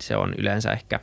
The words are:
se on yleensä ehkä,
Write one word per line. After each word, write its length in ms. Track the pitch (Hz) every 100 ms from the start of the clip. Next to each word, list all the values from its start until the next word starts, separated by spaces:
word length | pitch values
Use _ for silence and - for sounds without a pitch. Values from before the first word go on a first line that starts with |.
se 140 | - 53
on 180 | 50 50
yleensä 340 | 101 104 110
ehkä, 280 | 110 - 110